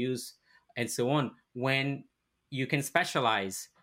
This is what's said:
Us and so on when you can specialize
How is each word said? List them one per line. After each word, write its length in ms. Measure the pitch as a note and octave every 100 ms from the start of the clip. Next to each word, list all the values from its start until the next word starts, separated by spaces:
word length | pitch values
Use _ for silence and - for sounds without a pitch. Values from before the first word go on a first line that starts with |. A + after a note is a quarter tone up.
| B2
Us 220 | B2 - - _ _ _ -
and 140 | A#2
so 200 | - B2
on 220 | D3 B2+ - _
when 500 | B2 C3 C3+ C#3 C3+ - _ _ _ _
you 160 | C3+ C3
can 160 | D3
specialize 840 | C#3 E3 F3+ D#3 B2 G#2+ G2 F#2+ - _